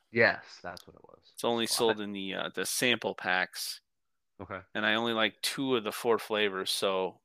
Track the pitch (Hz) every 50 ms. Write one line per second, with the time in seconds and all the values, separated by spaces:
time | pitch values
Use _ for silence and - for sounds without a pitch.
0 | _ _ - 117 113 101 - - - - - - - 87 92 - - - - -
1 | - - - - _ - _ - - 120 117 117 113 107 - - 120 113 107 107
2 | 104 101 101 98 95 95 92 92 80 80 - - 95 - - - 131 123 120 113
3 | - 104 95 - - 92 92 92 90 - - - - - - - _ _ _ _
4 | _ _ _ _ _ _ _ - 98 - 98 92 95 _ - 107 107 107 107 113
5 | 117 117 117 113 110 104 - _ - - - - 139 131 131 117 104 107 - -
6 | - 120 113 104 - - 110 104 107 101 95 95 95 - - - - 98 95 95
7 | 92 87 - - _